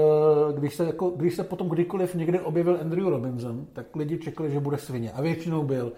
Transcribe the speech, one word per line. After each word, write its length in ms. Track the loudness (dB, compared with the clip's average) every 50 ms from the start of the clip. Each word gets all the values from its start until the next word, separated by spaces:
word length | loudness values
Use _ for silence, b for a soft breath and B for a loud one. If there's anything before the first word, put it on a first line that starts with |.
| 6 6 6 6 6 6 6 6 4 2
když 220 | 0 0 -2 -2 0
se 100 | 0 -2
jako, 260 | -2 0 -2 -2 -2
když 240 | 0 0 0 0 0
se 100 | -2 -4
potom 240 | -6 -6 -4 -4 0
kdykoliv 460 | 2 0 0 0 0 -2 -2 0 -2
někde 260 | -2 0 0 0 0
objevil 380 | 0 0 0 2 4 2 2 2
Andrew 280 | 0 -2 -2 0 0 0
Robinson, 580 | 0 0 -2 -4 -4 -6 -6 -6 -6 -8 -10 -10
tak 240 | -12 -14 -14 -8 -6
lidi 220 | -6 -4 -4 -4 -6
čekali, 320 | -6 -8 -6 -4 -2 -2
že 100 | -2 0
bude 180 | 0 -2 -2 -4
svině. 340 | -4 -4 -4 -4 -4 -4
A 80 | -4 -2
většinou 420 | 0 0 0 -2 -2 -2 -2 0
byl. 300 | 0 0 0 -2 -2 -4 -8